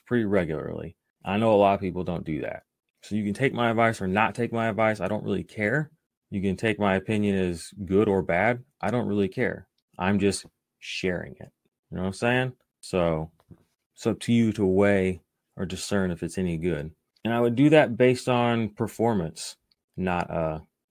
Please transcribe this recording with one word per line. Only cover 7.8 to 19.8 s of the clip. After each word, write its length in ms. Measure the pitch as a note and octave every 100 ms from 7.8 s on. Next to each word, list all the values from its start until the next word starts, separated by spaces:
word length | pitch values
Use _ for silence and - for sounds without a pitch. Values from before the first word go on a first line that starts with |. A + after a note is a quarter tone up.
good 220 | F#2 F#2+ A2
or 160 | F#2+
bad. 400 | F2 E2+ A2 B2 - _
I 120 | F#2+
don't 160 | A#2+ G2+
really 180 | G#2 F#2+
care. 400 | B2+ G2+ F2+ - _ _ -
I'm 220 | F#2 G#2
just 260 | G2 F#2+ - _ _ _
sharing 540 | - - F#2 F2 - -
it. 100 | - _ _ _ _
You 60 | F2
know 60 |
what 40 | F#2+
I'm 60 |
saying? 400 | - A#2+ B2+ B2+ - _ _
So 520 | - F#2 E2+ D#2+ D#2+ _ - - _ _ _ -
it's 100 | A#2
up 140 | G#2
to 120 | -
you 200 | A#2 A2
to 120 | G#2
weigh 560 | F#2+ F#2 G2+ G2 F#2 F2+ - _ _ -
or 100 | F2+
discern 460 | F2+ - G2+ F#2
if 100 | E2+
it's 160 | E2+ -
any 180 | F#2 E2
good. 360 | F2 D2+ D#2 - _ _
And 100 | A2
I 60 | A#2+
would 160 | A#2+ A#2
do 140 | D3
that 260 | D#3 B2 A2
based 320 | B2+ B2 -
on 400 | B2 A#2+ A#2 G#2+
performance, 880 | - G#2+ - A2+ G#2 D#2+ D#2+ - - _ _